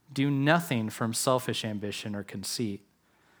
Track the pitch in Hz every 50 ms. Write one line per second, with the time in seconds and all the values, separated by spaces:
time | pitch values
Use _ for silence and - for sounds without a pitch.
0 | _ - 135 135 139 143 143 135 139 147 165 170 170 - 135 113 110 110 - -
1 | 120 110 110 - - 139 127 123 - 123 107 - - 110 107 98 104 101 98 -
2 | - 107 101 101 98 - - 98 95 - - - 117 101 98 - - _ _ _
3 | _ _ _ _ _ _ _ _